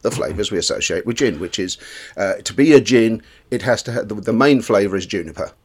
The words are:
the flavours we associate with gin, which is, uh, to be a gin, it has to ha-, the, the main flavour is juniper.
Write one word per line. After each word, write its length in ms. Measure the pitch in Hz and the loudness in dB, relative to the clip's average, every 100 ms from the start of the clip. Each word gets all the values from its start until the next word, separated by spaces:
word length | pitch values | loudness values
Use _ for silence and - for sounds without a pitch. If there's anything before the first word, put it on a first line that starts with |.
the 80 | 117 | -6
flavours 400 | 127 - 92 104 | -4 -4 -4 -4
we 80 | 90 | -4
associate 480 | - - - 87 113 | -2 -4 -4 -4 -4
with 100 | 117 | -2
gin, 220 | 131 78 | -2 -2
which 180 | 87 - | -6 -6
is, 220 | 92 - - - - - | -6 -8 -14 -18 -14 -4
uh, 180 | 98 - | -4 -4
to 100 | - | -4
be 200 | - 151 | 2 6
a 60 | 139 | 8
gin, 420 | 107 123 113 113 - _ _ | 8 4 4 0 -6 _ _
it 140 | 120 | -4
has 180 | 127 113 | 0 -2
to 80 | - | -2
ha-, 100 | 131 | -6
the, 100 | 104 | -6
the 180 | 104 98 | -6 -2
main 300 | 110 143 135 | 2 4 4
flavour 340 | - 104 101 95 | 2 0 2 -2
is 120 | 92 | -4
juniper. 440 | 98 80 - - - | -6 -8 -10 -12 -12